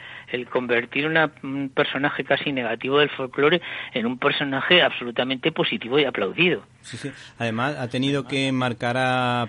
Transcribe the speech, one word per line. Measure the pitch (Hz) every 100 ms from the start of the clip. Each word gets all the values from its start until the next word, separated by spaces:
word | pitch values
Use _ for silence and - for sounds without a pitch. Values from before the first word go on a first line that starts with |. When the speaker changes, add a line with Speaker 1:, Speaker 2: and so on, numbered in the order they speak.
| - - -
Speaker 1:
el | 127 123
convertir | 127 123 120 120 135 151
una, | 160 156 -
un | 135 139 135
personaje | 143 139 135 143 -
casi | 135 135 151
negativo | 131 117 113 127 143
del | 143
folclore | - 131 - 147 170 - - -
en | - 113
un | 123
personaje | 143 - 143 135 - 180
absolutamente | 135 - 120 117 127 131 160
positivo | 160 160 113 113 139
y | 135
aplaudido. | 110 98 92 175 117 - _
Speaker 2:
Sí, | - 120
sí. | 139 - - -
Además, | 117 110 135 147
ha | 127
tenido | 127 135 143 135
que | 139 135
marcar | 131 127 117 123 127
a | 127 127 123 123